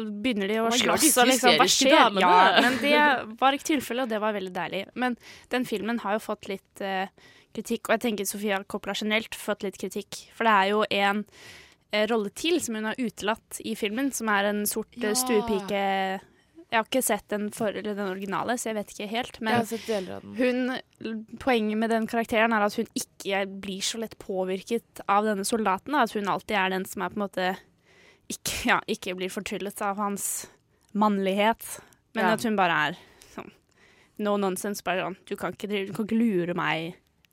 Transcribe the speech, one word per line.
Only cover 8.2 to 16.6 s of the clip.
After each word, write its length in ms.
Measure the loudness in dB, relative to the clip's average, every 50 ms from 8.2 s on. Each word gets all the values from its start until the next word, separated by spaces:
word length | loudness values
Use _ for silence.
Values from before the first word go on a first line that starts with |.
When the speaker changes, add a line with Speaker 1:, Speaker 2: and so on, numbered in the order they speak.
| -4
Speaker 1:
Sofia 360 | -6 -6 -4 -4 -2 -2 -2 -4
Coppola 300 | -6 -8 -8 -6 -6 -6
generelt 400 | -4 -2 0 0 0 -2 -4 -12
fått 280 | -10 -4 -4 -4 -4 -4
litt 160 | -8 -8 -6
kritikk, 500 | -8 -8 -8 -8 -10 -10 -12 -16 -16 -14 -6
for 100 | -2 2
det 80 | 4 6
er 160 | 6 4 4
jo 140 | 4 2 2 2
en, 340 | 2 2 2 2 2 0 -4 _ -12 -20 -20 -20 -20 -20 -20 -20 -20 _ _ _ -2
eh, 140 | 0 0
rolle 240 | 2 2 0 -2 -2
til 300 | -6 -4 -2 0 0 0
som 160 | 0 -2 -6
hun 80 | -4 -4
har 100 | -4 -4
utelatt 640 | -4 -4 -6 -6 -4 -2 -2 -4 -4 _ -14 -14 -10 -8
i 100 | -6 -6
filmen, 380 | -4 -4 -4 -2 -2 -2 -2 -2
som 160 | -2 -2 0
er 160 | 0 2 2
en 200 | 0 0 0 -2
sort, 260 | -2 -4 -4 -6 _ -8
eh, 120 | -4 -2 -2
Speaker 2:
Ja. 60 | 0
Speaker 1:
stuepike. 1080 | 0 0 2 2 2 2 2 -2 -2 -2 -2 -2 -2 0 0 0 0 -2 -2 -4 -6 -8 -14 _ _ _ _ _ -20